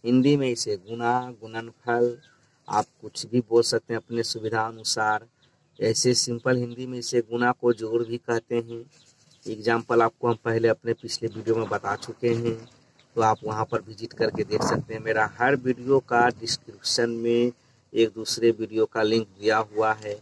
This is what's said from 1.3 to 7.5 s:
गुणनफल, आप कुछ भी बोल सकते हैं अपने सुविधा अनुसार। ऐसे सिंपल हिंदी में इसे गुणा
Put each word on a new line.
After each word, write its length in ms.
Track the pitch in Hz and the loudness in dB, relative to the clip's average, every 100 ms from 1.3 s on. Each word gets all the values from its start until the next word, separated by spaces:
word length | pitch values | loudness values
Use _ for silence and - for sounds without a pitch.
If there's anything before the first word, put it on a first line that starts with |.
| 117 | -14
गुणनफल, 760 | 113 113 117 - 123 120 120 117 _ _ _ _ - | -12 -10 -12 -12 -2 2 2 0 _ _ _ _ -2
आप 180 | 104 107 _ | -2 -2 _
कुछ 240 | 107 - 104 | -16 -12 -2
भी 120 | 123 | -2
बोल 240 | 117 117 | 4 4
सकते 300 | 117 113 _ | 4 -2 _
हैं 60 | 113 | -8
अपने 240 | _ 117 | _ -6
सुविधा 380 | 113 113 110 113 | -4 -4 -4 -2
अनुसार। 640 | 110 113 107 - 107 107 117 _ _ _ _ - | -2 -6 -6 -2 0 0 -4 _ _ _ _ -4
ऐसे 340 | 110 110 127 | 0 2 2
सिंपल 440 | 123 - 117 127 127 | 2 0 -2 0 0
हिंदी 280 | 120 120 127 | -2 -8 -10
में 100 | 123 | -10
इसे 220 | 120 123 | -2 -2
गुणा 300 | 113 120 123 | 0 0 0